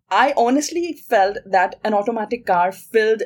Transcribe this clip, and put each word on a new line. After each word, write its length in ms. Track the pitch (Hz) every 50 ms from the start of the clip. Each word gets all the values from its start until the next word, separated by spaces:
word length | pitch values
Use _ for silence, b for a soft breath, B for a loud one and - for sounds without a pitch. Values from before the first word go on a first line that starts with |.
| _ _
I 240 | 185 202 247 285 285
honestly 560 | - 233 240 254 285 294 - 320 339 339 349 -
felt 460 | - - - 247 208 190 196 202 - -
that 360 | 190 190 185 180 196 - - -
an 100 | 214 214
automatic 520 | 202 202 240 226 226 208 214 240 240 -
car 240 | - 185 175 175 190 185
filled 520 | - - - - 220 214 220 220 220 -